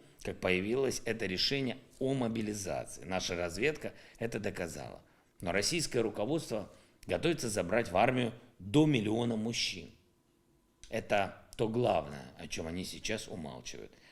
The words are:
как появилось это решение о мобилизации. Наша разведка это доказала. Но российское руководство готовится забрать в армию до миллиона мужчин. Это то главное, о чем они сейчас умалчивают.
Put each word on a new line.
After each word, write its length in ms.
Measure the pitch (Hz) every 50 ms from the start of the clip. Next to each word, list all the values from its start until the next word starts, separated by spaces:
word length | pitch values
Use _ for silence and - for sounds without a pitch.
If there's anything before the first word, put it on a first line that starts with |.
| - - - -
как 180 | - 101 92 -
появилось 640 | - 95 92 92 95 104 120 135 135 127 - - -
это 200 | 117 113 113 113
решение 520 | 95 95 - - - 143 139 135 123 - - - - -
о 160 | - 131 131 139
мобилизации. 920 | 135 123 113 113 113 107 104 104 104 98 87 71 64 60 - - - -
Наша 320 | 85 95 92 92 - 92
разведка 580 | 87 87 85 82 95 120 147 151 - - 110 - - - - - -
это 200 | 117 117 - 113
доказала. 640 | 101 101 - - 90 80 78 73 64 55 50 50 - - _ _ _ _ _ -
Но 100 | - 90
российское 500 | 85 98 101 - 165 175 143 - - 123
руководство 680 | 113 107 101 - 104 120 156 160 - - 117 107 95 - - - - - _ _ -
готовится 420 | - 90 85 85 170 165 147 - 113
забрать 420 | 98 101 85 87 98 120 117 -
в 60 | 87
армию 340 | 92 113 127 127 127 123 113 - - - - - -
до 260 | 92 101 101 147 156
миллиона 500 | 156 143 117 104 107 107 117 120 120 113
мужчин. 540 | 110 107 117 117 - - - 98 90 76 - - - _ _ _ _ _ _ _ _ _ _ _ _ _ _ _ _ - -
Это 460 | - 110 - - 107 101 98 92 - - - - -
то 100 | - 120
главное, 640 | 110 110 120 123 110 95 82 76 71 73 69 65 65 -
о 100 | 87 87
чем 200 | 82 - 95 82
они 180 | 80 85 90 90
сейчас 420 | - 82 80 - - 107 104 -
умалчивают. 640 | - - 92 78 69 65 64 60 - - 58 52 50 - - - -